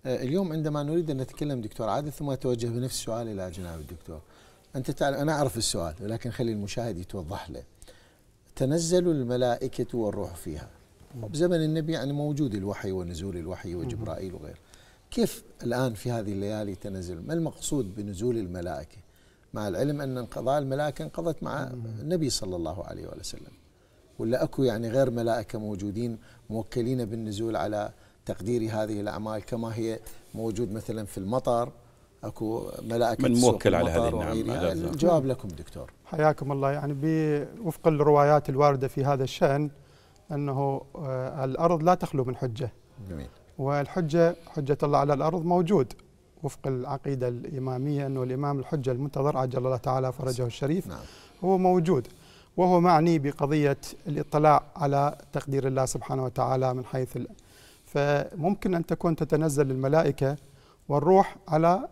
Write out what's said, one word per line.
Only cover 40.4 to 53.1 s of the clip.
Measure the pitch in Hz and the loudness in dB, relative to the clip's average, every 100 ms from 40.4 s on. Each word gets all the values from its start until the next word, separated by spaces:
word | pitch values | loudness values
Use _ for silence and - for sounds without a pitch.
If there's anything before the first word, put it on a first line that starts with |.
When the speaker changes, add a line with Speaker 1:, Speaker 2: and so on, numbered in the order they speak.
| 143 135 139 135 - - | -2 0 0 -2 -8 -10
Speaker 2:
آه، | 139 131 131 151 135 | -6 -6 -6 -4 -4
الأرض | 131 170 170 | 2 4 4
لا | 160 180 | 4 4
تخلو | 170 139 | 2 0
من | 123 120 | -2 -2
حجة. | 131 110 117 - - - 98 | -4 -4 -8 -10 -20 -18 -12
Speaker 1:
جميل. | 80 65 - - - | -10 -12 -16 -18 -6
Speaker 2:
والحجة، | 135 143 139 190 160 170 165 175 - | -2 0 0 -2 2 6 6 4 -8
حجة | - 139 143 | -6 0 2
الله | 147 143 | 4 4
على | 143 | 4
الأرض | 139 156 175 165 | 2 2 0 2
موجود | 180 170 196 120 - - _ _ _ | 2 4 4 2 -4 -20 _ _ _
وفق | 143 - 139 | -8 -6 -4
العقيدة | 127 127 139 143 135 123 | -4 -4 -6 -4 -2 -2
الإمامية، | 120 - 135 131 127 143 143 139 | -2 -8 -6 -4 -2 -2 -2 -2
أنه | 135 | -2
الإمام | 127 131 143 139 | -2 -2 0 -2
الحجة | 127 160 127 | -2 -2 0
المنتظر | 123 143 143 139 143 | -2 -2 0 0 2
عجل | 131 131 | 0 0
الله | 127 127 | 0 0
تعالى | 135 131 127 | 0 0 0
فرجه | 127 131 123 120 | -2 -4 -2 -4
الشريف | - 139 180 190 | -2 -2 -2 -4
Speaker 1:
نعم. | 64 - - - - | -12 -14 -20 -20 -4
Speaker 2:
هو | 185 190 | 2 4
موجود، | 185 180 165 147 - - - - - - | 6 6 4 2 0 -16 -20 -20 -8 2
وهو | 185 180 | 6 6
معني | 180 160 170 | 8 6 6